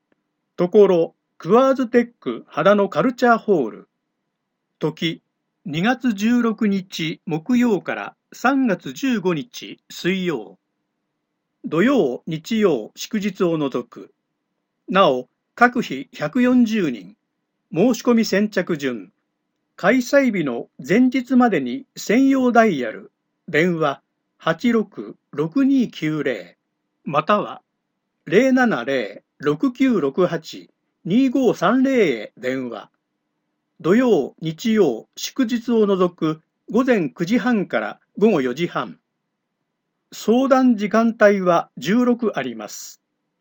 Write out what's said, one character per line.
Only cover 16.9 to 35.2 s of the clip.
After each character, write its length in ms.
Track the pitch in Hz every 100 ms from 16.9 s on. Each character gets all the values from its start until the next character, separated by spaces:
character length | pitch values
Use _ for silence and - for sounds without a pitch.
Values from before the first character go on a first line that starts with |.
人。 260 | 110 90 - _ _ _ _ _
申 220 | 151 240
し 80 | 233
込 120 | 247
み 100 | 226
先 260 | 208 196 208
着 260 | 196 175 156
順。 360 | 139 117 90 _ _ _ _ _ _ -
開 200 | 180 254
催 400 | 240 285 262 196
日 80 |
の 240 | 143 120 - -
前 300 | - 208 254
日 260 | 262 247 254
ま 120 | 247
で 120 | 175
に 260 | 123 135 - -
専 320 | - 233 269
用 240 | 269 247
ダ 140 | 233 220
イ 140 | 147
ヤ 100 | 117
ル、 180 | 98 - _ _ _ -
電 300 | 147 180 165
話 240 | 147 135 _ _ _ _
八 360 | 160 165 240
六 440 | 233 - - 104 - _
六 340 | 147 160 269
二 260 | 269 269 220
九 320 | - 156 156
零、 340 | 139 107 87 _ _ _ _ _
ま 200 | - 143
た 160 | 156 208
は 220 | 151 - _ _ _ _ _ _ -
零 260 | 180 262
七 320 | 262 240 139
零 380 | 120 135 104 - _ _
六 340 | 147 151 277
九 280 | 247 262 208
六 260 | 139 160 180
八 440 | 165 - 98 85 _ _ _
二 260 | 170 220 269
五 240 | 269 240
三 280 | - 170 254
零 100 | 269
へ 400 | 254 175 117 104 -
電 320 | 123 131 123
話。 220 | 104 - _ _ _ _ _ _ _ _ _
土 160 | 156 220
曜、 380 | 254 180 120 -
日 340 | 160 160 226
曜、 340 | 214 156 110 -
祝 300 | -